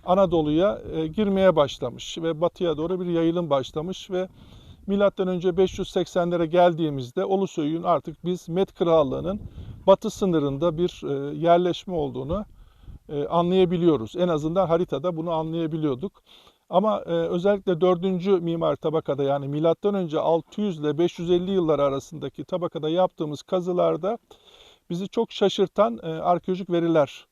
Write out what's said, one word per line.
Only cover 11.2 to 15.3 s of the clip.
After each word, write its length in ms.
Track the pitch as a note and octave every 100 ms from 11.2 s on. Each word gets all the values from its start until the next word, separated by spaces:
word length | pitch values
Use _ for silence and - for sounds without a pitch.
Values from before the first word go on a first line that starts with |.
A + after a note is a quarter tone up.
| C#3+ D3+
yerleşme 580 | E3 F3 F3+ E3 -
olduğunu, 500 | F3 C#3+ B2 C3 F#3+ G#3 - - _ - - -
e, 180 | C#3+ C#3+
anlayabiliyoruz. 880 | E3+ F3 F#3 F#3 F3 E3+ C#3 A2 -
En 120 | F3+
azından 380 | D#3+ D#3 F3 F3
haritada 500 | E3+ F3+ C3+ F3 E3
bunu 140 | E3+